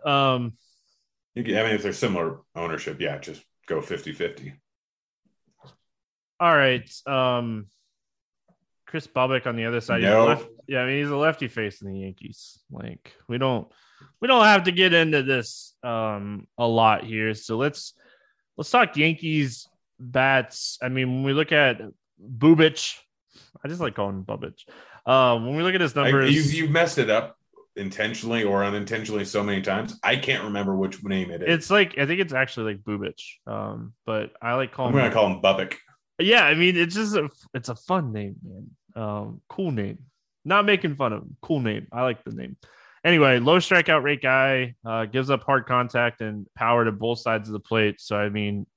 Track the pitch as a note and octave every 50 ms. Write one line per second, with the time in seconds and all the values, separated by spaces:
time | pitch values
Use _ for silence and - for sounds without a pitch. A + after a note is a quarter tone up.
0 | - D3+ C#3+ C#3 C#3 C3+ C3 B2+ B2 A#2 A2 - _ _ _ _ _ _ _ _
1 | _ _ _ _ _ _ _ - A#2+ A2+ F#2+ G#2+ A2 A2+ G#2+ G#2 G#2 G2+ F2 -
2 | - A2+ G2 F2 E2 D#2+ C#2+ - _ _ _ E2 E2+ E2+ D#2+ D#2+ - E2 D#2+ C2+
3 | E2+ D2 C#2+ C#2 - - D#2 - - _ _ _ _ - E2+ D#2 D2 - F2+ E2
4 | - D#2+ D2 - F2 D#2 C#2 C#2 C2+ C#2 - _ _ _ _ _ _ _ _ _
5 | _ _ _ _ _ _ _ _ _ _ _ _ _ - _ _ _ _ _ _
6 | _ _ _ _ _ _ _ - E3+ E3+ E3 D3 C#3 C3 B2+ B2 A#2+ - - -
7 | - C#3 C#3 C3 B2+ B2+ B2 A#2+ A#2+ A#2 A2+ A2 G#2 G2+ _ _ _ _ _ _
8 | _ _ _ _ _ _ _ _ _ _ _ _ _ _ _ _ _ - - D#3+
9 | D3 - _ C3 B2+ C3 C3+ B2+ - B2+ A#2 A#2 A2+ A#2 A#2+ A#2+ A2+ - G2 F#2
10 | F#2 G2 G#2+ A2 A#2 - D#3 - - - - - _ - C#3 B2+ B2 B2+ C3+ C#3+
11 | C#3+ C#3+ D3 C#3 D3 D#3+ D#3 - C#3+ A#2 - A#2+ A2 G#2 G2 - G2+ G2 F#2+ G2
12 | F#2+ F#2+ F#2 - - - - - - - - _ _ _ C3+ - - - - -
13 | _ - - _ _ - A#2+ B2 C3+ C3+ B2+ A2 - - _ _ _ _ _ _
14 | - _ _ _ - B3 C4 A#3+ A3 G#3+ G#3 G3 F3 F#3 F3 F3 F#3 F#3 E3+ E3
15 | E3 D#3+ D#3 C#3+ C3 C3 C3+ B2+ A#2 - - - - - _ _ - B2 A#2 A2+
16 | A2 A2 G#2+ G2+ G2+ G2+ G#2 G2 - - _ - A#2+ A#2 A2+ A2+ A2 A2 G#2+ -
17 | - A2 A2 A2 A2 A2 G#2+ G#2+ - - A2 A2+ C3 D3+ D3 - - - - _
18 | _ _ _ _ _ _ _ _ _ _ _ - D3+ - - B3 A#3+ - - C#3+
19 | D3+ D#3+ D#3+ D3 - D#3+ D#3 D3+ C#3+ C3 A#2 - - - _ _ _ _ _ _
20 | C3 B2 B2 C3 C3 C3+ C3+ C3 A#2+ - - - - - - - B2+ B2+ B2+ C3
21 | B2+ B2+ B2+ C3 C3+ C3+ C#3 D3 D#3 D3 E3 D3+ D3 C3 A#2+ - A2 G#2+ - _
22 | _ _ _ _ F#2+ A#2 C3 A2+ C3+ D#3 E3 D#3 D#3+ D#3+ D#3 - - - - -
23 | _ _ _ _ _ _ _ _ - _ _ - - C#3+ E3 F3+ E3+ B2+ G#2 -
24 | G2+ G2+ G2 F#2+ F#2+ G2+ G#2+ - - - - _ _ - - - - - - -
25 | _ - B2+ C3 C3 B2 A#2+ A#2 A2+ B2 C#3 D#3 E3+ F#3 F#3 F#3+ F3 D3 - D3
26 | C#3 B2+ C3+ C#3 C3 C3+ C#3+ D#3 D3+ C#3 D3+ E3 D#3+ D3+ C#3+ E3 E3+ E3 - C#3+
27 | A#2+ G#2+ G#2 A2+ A#2 - - _ _ _ _ - _ _ _ G2+ G2+ F#2+ F#2+ -
28 | G#2+ A2 A#2 - - A2+ A#2 A#2 A2 G2+ G2 G2 G2+ G2+ G2+ G#2 G#2 G2 A2+ A2
29 | G#2+ G#2 A2 G#2 G2 G2 - G#2 G2+ G#2 G2+ F#2+ F#2+ G2+ F#2+ G2+ A#2 - - -
30 | - G#2+ B2 C3+ C#3 - C3 A2+ G#2 G#2+ G#2 G2+ G2 F#2+ F#2+ F#2+ G2 F#2+ - -
31 | G2+ G2+ F#2+ F#2+ F#2 F2 E2+ E2+ F2+ - E3+ D#3+ D#3+ - F#3+ G#3 G3 E3+ - -
32 | C#3+ C#3 E3+ F#3 F#3+ D#3+ C#3 B2+ C3 B2+ - B2+ A2 A2 G#2 G2 G#2 - G#2+ G2+
33 | G2+ F#2+ - - - - - - _ A#2 A2 G#2+ G#2 G#2 G#2+ A2+ A2+ A#2 A#2 _
34 | _ - A2+ G#2+ G#2+ - - _ - A#2 A#2+ C3 C3+ B2 - - C3 B2 A#2+ C#3
35 | B2+ A2+ - A2+ G#2+ F#2+ F#2 F2 E2 F#2+ F#2+ F#2+ F#2+ F#2+ - - _ _ _ _
36 | _ _ _ - E3+ G3 A3+ A#3+ F#3+ C#3+ D3+ D#3+ F3 F3+ F#3 E3+ E3+ E3+ F3+ G#3
37 | A3 G#3 G#3 G3 D3+ C#3+ - _ - _ - C3 A#2 - A#2+ - - - F#3 F#3+
38 | D#3 B2 G#2+ G#2+ G2+ G2 F#2+ - - - F#2+ F#2+ G2+ A2 - _ _ _ _ A#2
39 | A2+ G#2+ G#2 G#2 G#2 A2 A2+ - - _ - - G3 F3 C#3 A2 G2+ G2 - -
40 | - _ _ _ _ _ _ _ _ D3 F#3 G#3 G3+ G3+ G#3 F#3+ - E3+ C#3+ C#3
41 | C#3 A#2+ G#2+ G#2+ - - - - - - E3 C#3+ B2+ A2 G#2+ G#2+ G#2 - - A#2
42 | B2+ B2+ A#2 A2 _ A#2+ A2 - B2+ B2+ C3 - _ _ _ _ - - _ _
43 | - E3 F3 D#3+ D3 C3+ B2+ B2 A#2+ C#3 E3 F3+ E3+ - F#3+ F3 D#3+ - D#3+ D3+
44 | C3 C#3+ D3 C#3 C#3 C3 C3 C3 C3+ C3+ C3+ B2+ B2+ A#2+ B2 - - A2+ A2+ A2+
45 | A2+ G#2 G#2+ C3 C3 C3+ C#3 B2 - - C#3 C3 A2+ - B2+ B2 B2 A#2 - A#2+
46 | A#2+ A#2+ A2+ - A2+ A2 G#2+ G#2 G2 - _ - A2+ A2+ A#2+ A#2+ A#2 A2+ G#2+ G2+
47 | A2 A#2 A#2+ A#2 - A#2+ A2+ G#2+ G2+ G#2+ G#2+ G#2+ - _ A2+ A2+ G#2+ G#2 G2 -
48 | - - G#2+ G#2 G#2 G#2 G2+ G#2+ G#2 G#2 G2+ G2+ F#2+ - _